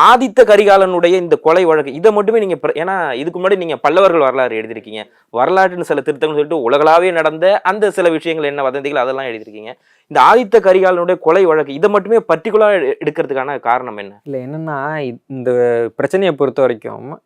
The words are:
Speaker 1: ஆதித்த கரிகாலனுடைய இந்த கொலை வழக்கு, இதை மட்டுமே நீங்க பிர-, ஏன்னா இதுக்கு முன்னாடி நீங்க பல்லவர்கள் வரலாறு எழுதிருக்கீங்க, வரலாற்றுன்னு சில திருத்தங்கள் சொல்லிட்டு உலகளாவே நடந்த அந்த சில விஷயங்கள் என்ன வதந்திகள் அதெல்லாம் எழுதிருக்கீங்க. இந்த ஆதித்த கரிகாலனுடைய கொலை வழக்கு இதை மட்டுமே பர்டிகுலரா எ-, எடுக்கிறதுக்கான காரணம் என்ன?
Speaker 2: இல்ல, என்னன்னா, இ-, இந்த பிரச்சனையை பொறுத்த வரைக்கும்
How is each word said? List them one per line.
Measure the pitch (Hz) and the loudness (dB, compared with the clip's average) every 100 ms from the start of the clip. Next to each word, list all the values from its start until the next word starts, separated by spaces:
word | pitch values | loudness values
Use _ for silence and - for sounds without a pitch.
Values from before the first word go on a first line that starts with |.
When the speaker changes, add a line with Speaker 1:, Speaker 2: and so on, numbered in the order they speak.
Speaker 1:
ஆதித்த | 175 247 254 202 | 6 4 2 4
கரிகாலனுடைய | 214 202 208 196 185 180 170 | 6 6 6 4 4 2 2
இந்த | 185 175 147 | 0 0 0
கொலை | 156 170 | 2 2
வழக்கு, | 175 156 139 | 4 2 0
இதை | 139 208 | 0 2
மட்டுமே | 208 202 226 | 2 0 0
நீங்க | 196 | -2
பிர-, | 156 147 | -4 -4
ஏன்னா | 147 175 190 156 | -4 -4 -4 -4
இதுக்கு | 123 156 175 | -6 -6 -4
முன்னாடி | 185 196 | -2 -2
நீங்க | 170 135 | -2 -4
பல்லவர்கள் | 143 165 196 170 | 0 2 4 4
வரலாறு | 135 131 127 113 | 0 0 -2 -4
எழுதிருக்கீங்க, | 110 110 107 107 104 _ _ | -8 -12 -14 -16 -16 _ _
வரலாற்றுன்னு | 113 156 185 190 180 165 | -2 0 2 0 -2 -4
சில | 147 | -4
திருத்தங்கள் | 156 143 156 147 | -4 -4 -4 -2
சொல்லிட்டு | 147 160 117 | -2 -2 0
உலகளாவே | 139 156 165 185 | 2 4 4 2
நடந்த | 170 156 156 180 208 | 0 -2 0 0 0
அந்த | 180 208 202 | -2 0 -2
சில | 185 175 | 0 0
விஷயங்கள் | 160 165 160 147 | 0 -4 -4 -4
என்ன | 143 | -4
வதந்திகள் | 135 135 139 143 | -4 -4 -4 -4
அதெல்லாம் | 127 131 135 | -4 -4 -8
எழுதிருக்கீங்க. | 113 110 107 107 127 _ _ _ | -12 -14 -18 -20 -20 _ _ _
இந்த | 147 | 4
ஆதித்த | 143 226 220 226 | 6 6 4 2
கரிகாலனுடைய | 190 185 185 180 175 180 | 4 4 4 0 0 0
கொலை | 156 180 | 2 2
வழக்கு | 185 156 143 | 2 2 -2
இதை | 139 202 | -2 0
மட்டுமே | 202 190 226 | 0 0 -2
பர்டிகுலரா | 226 160 226 214 214 196 | 0 -2 -2 0 2 2
எ-, | 135 - | 0 -4
எடுக்கிறதுக்கான | 151 147 147 135 135 135 | -6 -4 -4 -4 -6 -6
காரணம் | 117 123 127 104 | -2 -2 -2 -12
என்ன? | 101 104 | -14 -16
Speaker 2:
இல்ல, | - 135 | -12 -12
என்னன்னா, | 127 156 160 143 139 156 | -10 -10 -8 -8 -6 -6
இ-, | 135 120 _ | -8 -10 _
இந்த | 135 123 123 120 117 117 - | -8 -4 0 0 0 -4 -4
பிரச்சனையை | 139 190 190 | -4 -2 -2
பொறுத்த | 143 139 123 | -2 -2 0
வரைக்கும் | 131 113 117 110 120 156 | -2 -2 -10 -14 -16 -18